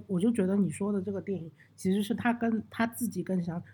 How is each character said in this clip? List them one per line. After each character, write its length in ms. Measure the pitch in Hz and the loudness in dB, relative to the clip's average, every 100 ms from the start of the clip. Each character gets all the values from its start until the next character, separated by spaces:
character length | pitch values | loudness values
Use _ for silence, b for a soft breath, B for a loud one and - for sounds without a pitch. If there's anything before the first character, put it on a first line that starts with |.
| - | 0
我 140 | 180 | 2
就 100 | 233 | 4
觉 160 | 233 185 | 4 2
得 120 | 202 | 4
你 120 | 175 | 2
说 220 | - 202 | 0 -2
的 100 | 202 | -2
这 120 | 190 | -4
个 80 | 196 | -6
电 200 | 202 180 | -4 -6
影， 80 | 165 - b - | -8 -16 b -4
其 160 | 185 | 0
实 100 | 196 | 2
是 100 | 202 | 2
他 200 | 226 240 | 0 0
跟， 280 | 233 233 220 - | 0 0 -2 -4
他 160 | - 233 | -2 -2
自 220 | - 226 | -2 -4
己 160 | 180 | -4
更 180 | 165 185 | -2 0
想 220 | 170 170 - | -2 -6 -8